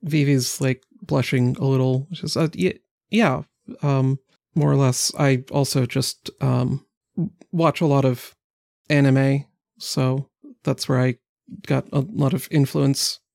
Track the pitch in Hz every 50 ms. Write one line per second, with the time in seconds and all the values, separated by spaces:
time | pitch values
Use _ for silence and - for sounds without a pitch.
0 | - 156 147 156 143 139 143 131 123 - - - 139 131 127 - _ _ _ _
1 | - - 151 135 123 - - 131 123 123 131 - - 135 135 131 131 131 131 131
2 | 135 - 180 - - 160 - - 165 156 - - 175 180 - - _ _ _ _
3 | _ _ - 214 233 165 131 - - - _ _ _ - - - - 143 139 135
4 | 131 131 135 139 _ _ _ _ _ _ - 165 147 147 139 139 139 127 123 -
5 | - - - - 151 139 135 123 123 - - 143 139 - - 139 127 120 - 131
6 | 131 - - _ - - - - 143 131 127 123 123 123 135 139 - _ _ _
7 | _ _ _ - 165 - - _ - _ - 170 165 156 143 - 175 156 139 139
8 | 135 131 127 123 - - - _ _ _ _ _ _ _ _ _ _ - 151 143
9 | 139 139 131 135 135 135 135 143 143 _ _ _ _ _ _ - - - - -
10 | 131 131 131 135 139 - _ _ - - - _ - 156 131 - - - 139 127
11 | 127 127 123 - _ _ _ _ _ - - - - - 143 131 - - - 147
12 | 135 175 220 - 143 135 185 131 - - - 151 139 131 - 151 143 139 139 -
13 | - - - - _ _ _